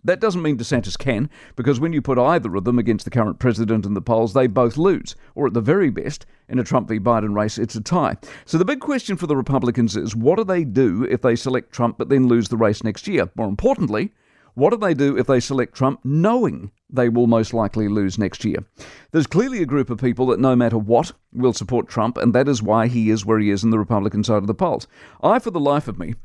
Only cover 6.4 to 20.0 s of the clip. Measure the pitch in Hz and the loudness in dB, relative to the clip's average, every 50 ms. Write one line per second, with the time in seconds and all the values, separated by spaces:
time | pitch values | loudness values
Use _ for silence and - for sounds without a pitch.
6.4 | _ - 120 127 113 - - 127 107 104 113 110 95 120 117 113 104 107 101 104 | _ -6 -4 -4 -2 0 -2 -2 0 0 -4 -2 2 2 2 2 0 -2 -2 -2
7.4 | 107 107 - 110 110 - - 113 107 - 175 175 147 87 - - - - - - | -2 -2 -2 -4 -6 -6 -6 -10 -4 -2 0 0 0 -2 -4 -6 -14 -20 -20 -20
8.4 | - - - 165 185 190 294 269 - 302 285 247 - - 196 - 175 147 147 135 | -10 -2 0 0 2 0 -2 -4 -4 -4 -4 -4 -4 -4 -6 -6 -2 -2 -2 -2
9.4 | 127 - 139 131 135 120 117 131 117 107 90 107 78 110 104 113 113 139 180 208 | 0 0 -2 0 0 0 0 0 0 0 0 -4 -6 -4 -6 0 2 2 2 2
10.4 | 226 190 185 175 165 127 95 127 131 110 87 104 127 - 113 110 - 127 117 117 | 0 -2 -2 -2 -2 0 2 2 2 2 2 0 -2 -2 -2 0 2 0 0 0
11.4 | - 131 127 123 - _ - - 120 117 113 - 117 123 139 135 131 123 117 120 | -2 -4 -4 -4 -4 _ -4 -2 -2 -2 -2 -4 -2 0 2 2 4 4 4 2
12.4 | 107 - 117 110 113 104 107 - - 110 104 - - 202 196 135 90 92 _ - | 2 0 0 0 2 0 0 0 -4 -6 -6 -6 -6 -2 -2 -2 -2 -2 _ -6
13.4 | 113 101 101 - - 254 269 208 185 101 107 107 185 208 _ _ _ _ _ _ | -6 -4 -4 0 0 0 2 2 -2 -2 -2 -2 -4 -4 _ _ _ _ _ _
14.4 | _ _ _ 120 135 190 233 220 208 190 160 123 143 139 135 98 123 - 135 123 | _ _ _ 2 2 2 2 2 0 0 2 2 2 2 2 0 2 2 2 0
15.4 | - - 135 131 120 - _ - 131 135 143 - _ 131 143 156 170 214 233 254 | 0 0 -2 -2 -2 -4 _ 0 0 0 0 -2 _ -2 0 2 2 2 2 2
16.4 | 226 170 73 65 90 101 _ _ _ _ - 131 123 120 113 120 120 117 117 113 | 0 -2 -4 -6 -12 -16 _ _ _ _ -2 0 0 2 2 2 4 4 4 2
17.4 | 110 - - 113 107 98 - 110 107 101 104 104 101 95 92 - 104 92 - - | 2 0 -2 -2 -2 -2 -2 -2 -2 0 0 0 -2 -2 -2 -2 -4 -4 -4 -4
18.4 | - 107 - - 101 _ _ - - - - - - _ - 160 143 - - 175 | -6 -4 -4 -4 -8 _ _ -20 -20 -20 -20 -20 -20 _ -2 -2 -2 2 0 0
19.4 | 247 277 254 214 170 127 139 143 131 - 120 101 | 0 0 -2 -4 -2 -2 0 -2 -2 -2 -4 -2